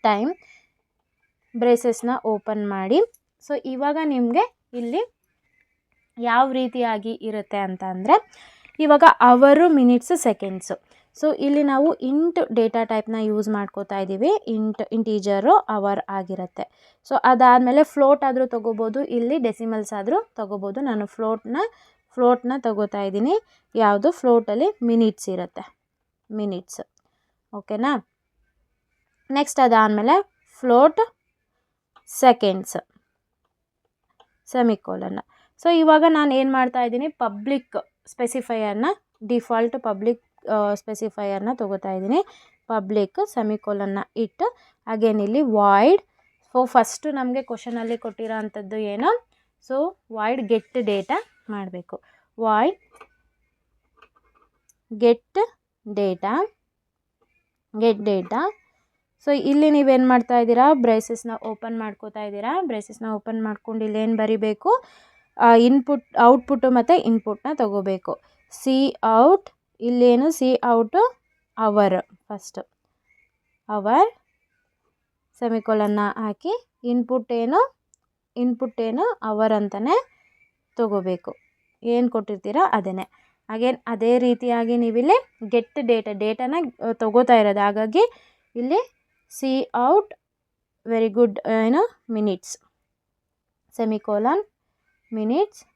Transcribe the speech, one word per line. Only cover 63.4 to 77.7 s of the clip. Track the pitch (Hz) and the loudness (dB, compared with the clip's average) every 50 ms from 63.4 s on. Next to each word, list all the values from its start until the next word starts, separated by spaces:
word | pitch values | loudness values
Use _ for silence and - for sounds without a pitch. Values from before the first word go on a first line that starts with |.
| 220 | -6
ಮಾಡ್ಕೊಂಡು | 214 208 - _ - 220 226 220 | -6 -8 -10 _ -10 -6 -6 -4
ಇಲ್ಲಿ | 214 208 214 | -4 -4 -2
ಏನು | 220 220 226 | -2 -2 0
ಬರಿಬೇಕು, | 220 220 214 220 214 214 214 214 _ - 359 466 508 - _ _ _ _ _ _ _ _ _ _ | 0 0 -2 0 -2 -2 -4 -4 _ 0 0 0 0 -2 _ _ _ _ _ _ _ _ _ _
ಆ, | - - 233 233 | 2 6 6 8
ಇನ್‌ಪುಟ್, | 226 233 247 269 277 247 - 285 240 _ _ - - | 8 8 6 4 4 2 0 -4 -4 _ _ 0 4
ಔಟ್‌ಪುಟ್ | 240 240 262 247 247 - 285 240 269 262 | 6 6 6 6 4 -2 -2 0 2 2
ಮತ್ತು | 254 247 233 - 339 359 - | 2 2 4 4 2 2 4
ಇನ್‌ಪುಟ್‌ನ | 226 226 226 _ 214 208 - _ 269 311 | 0 -2 0 _ -6 -10 -8 _ -8 -4
ತೊಗೋಬೇಕು. | 294 240 208 196 202 190 196 190 185 _ - - - _ _ _ _ _ _ | -2 -2 -2 -2 -4 -4 -4 -6 -6 _ -10 -12 -12 _ _ _ _ _ _
ಸಿ | - - - 269 262 262 277 277 - - - | -20 -6 -2 0 2 2 2 0 -2 -2 0
ಔಟ್, | 226 220 220 247 311 381 392 _ - _ _ _ _ _ _ | 2 6 6 8 8 6 4 _ -8 _ _ _ _ _ _
ಇಲ್ಲೇನು | 220 240 247 247 240 247 240 240 269 320 | -4 -2 2 4 6 6 6 4 2 0
ಸಿ | 320 - 262 254 254 - - | 0 0 0 0 0 0 2
ಔಟು | 240 233 226 226 220 - 370 440 508 494 _ _ _ _ _ _ _ _ | 2 2 2 0 0 2 2 2 2 0 _ _ _ _ _ _ _ _
ಅವರ್, | - 226 214 202 208 202 190 185 180 - _ _ | -2 -2 0 2 4 2 2 2 -2 -4 _ _
ಫಸ್ಟ್ | _ _ _ 214 196 - - _ 190 - _ _ _ _ _ _ _ _ _ _ _ _ _ _ _ _ _ _ _ _ - | _ _ _ -16 -16 -16 -18 _ -18 -18 _ _ _ _ _ _ _ _ _ _ _ _ _ _ _ _ _ _ _ _ -8
ಅವರ್ | 214 208 190 208 233 302 392 466 - _ _ _ _ _ _ _ _ _ _ _ _ _ _ _ _ _ _ _ _ _ _ _ _ _ | -8 -4 -2 0 2 2 2 2 -2 _ _ _ _ _ _ _ _ _ _ _ _ _ _ _ _ _ _ _ _ _ _ _ _ _
ಸೆಮಿಕೋಲನ್ನ | 240 233 226 226 208 - 220 214 208 208 208 208 208 208 - | -6 -4 -4 -4 -2 -2 -2 0 0 0 0 -2 -2 -4 -4
ಹಾಕಿ | - 220 208 202 _ - 339 440 494 _ _ _ _ - | -6 -8 -8 -8 _ -6 -6 -6 -6 _ _ _ _ -6
ಇನ್‌ಪುಟ್ | 240 240 247 233 240 254 254 226 _ | -2 -2 -2 -2 -2 -4 -4 -4 _
ಏನು, | 240 233 233 240 302 381 508 539 | -4 -4 -2 0 0 0 0 0